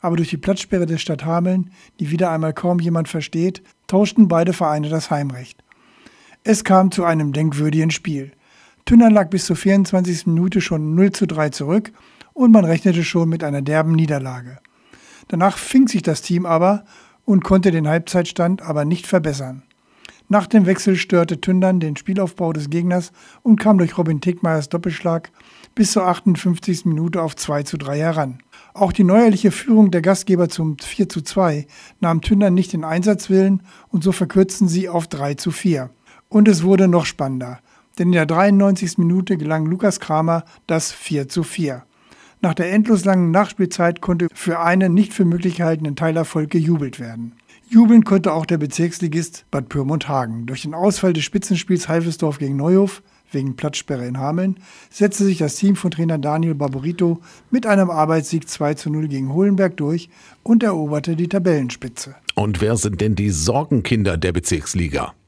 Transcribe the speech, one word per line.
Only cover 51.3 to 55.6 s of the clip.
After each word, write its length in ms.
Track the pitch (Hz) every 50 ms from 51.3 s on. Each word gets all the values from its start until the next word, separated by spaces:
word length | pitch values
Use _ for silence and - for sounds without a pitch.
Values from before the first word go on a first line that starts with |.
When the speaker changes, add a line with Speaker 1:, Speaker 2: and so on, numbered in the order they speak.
| - 202 - - 196 165 - - 185 175 -
Speaker 1:
Halvesdorf 520 | - 160 170 165 170 156 - 165 156 143 139
gegen 180 | 151 139 139
Neuhof 460 | 135 143 165 185 190 202 196 - - _ _ _ _ _ _
wegen 260 | - 139 135 135 123
Platzsperre 500 | - - 151 143 - - - 147 127 123
in 100 | 123 123
Hameln 400 | 135 131 143 156 175 185 190 190 - - - - - - _
setzte 360 | _ - 202 202 202 - 202
sich 120 | 196 185
das 200 | 165 160 147 -
Team 200 | -